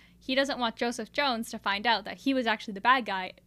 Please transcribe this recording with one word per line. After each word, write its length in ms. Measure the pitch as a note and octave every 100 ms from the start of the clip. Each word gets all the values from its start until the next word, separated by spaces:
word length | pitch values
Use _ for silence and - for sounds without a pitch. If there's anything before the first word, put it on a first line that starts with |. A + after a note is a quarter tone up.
| - _
he 160 | -
doesn't 240 | C4 C#4 C4+
want 160 | A#3
Joseph 380 | A3+ A#3+ A#3+ G#3+
Jones 360 | - C#4+ A3+ A3+
to 80 | A3
find 260 | G#3+ G3 A3+
out 180 | A3 G3
that 120 | F3+
he 160 | -
was 100 | C4
actually 300 | A3+ A3 -
the 60 | G3
bad 260 | A#3+ C4 G#3
guy, 280 | G3 F#3 -